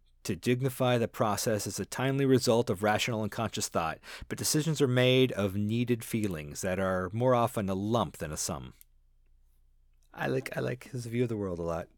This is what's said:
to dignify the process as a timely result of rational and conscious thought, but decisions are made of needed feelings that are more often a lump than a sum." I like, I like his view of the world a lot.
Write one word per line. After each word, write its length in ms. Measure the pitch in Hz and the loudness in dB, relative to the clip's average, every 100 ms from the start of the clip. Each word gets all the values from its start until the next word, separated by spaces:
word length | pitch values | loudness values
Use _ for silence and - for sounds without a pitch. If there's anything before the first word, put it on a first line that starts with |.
| _ _ | _ _
to 120 | - - | -6 -2
dignify 600 | 123 123 131 - 127 123 | 0 0 0 0 2 2
the 100 | 110 | 0
process 580 | - 113 101 - 104 107 | 0 0 0 0 0 -2
as 140 | - | -6
a 40 | 95 | -6
timely 380 | - 131 135 | -2 -2 2
result 460 | 135 127 127 117 120 | 4 4 6 4 2
of 120 | 95 | 0
rational 400 | 107 107 - 110 | 2 2 0 -2
and 100 | 107 | -4
conscious 360 | - 110 - - | -4 -4 -4 -4
thought, 300 | 95 82 - - - - | -2 -2 -4 -12 -16 -10
but 100 | - | -4
decisions 420 | - 156 160 147 | 0 0 0 2
are 60 | 139 | 2
made 440 | 123 127 131 127 | 4 6 6 4
of 240 | 104 101 98 | 2 -2 0
needed 480 | 104 117 120 117 | 0 0 0 0
feelings 560 | - 117 104 80 73 71 | 0 -2 -2 -4 -6 -6
that 180 | 98 92 | -2 0
are 320 | 95 92 92 | 0 0 -2
more 220 | 107 127 | 0 4
often 340 | 123 117 - 95 | 4 2 0 -2
a 60 | |
lump 440 | 95 104 117 85 - | -2 0 0 0 -4
than 120 | 78 | -8
a 40 | 76 | -4
sum." 380 | - 78 64 - - _ _ _ _ _ _ _ _ _ _ _ _ | -4 -6 -10 -18 -20 _ _ _ _ _ _ _ _ _ _ _ _
I 120 | - 139 | -8 -4
like, 300 | 131 131 - | -4 -4 -6
I 40 | |
like 300 | 127 135 - | -6 -6 -10
his 160 | 123 117 | -10 -6
view 160 | 117 | -2
of 40 | 123 | 0
the 80 | 110 | 0
world 220 | 98 85 | -4 -4
a 40 | |
lot. 260 | 85 82 - | -4 -4 -6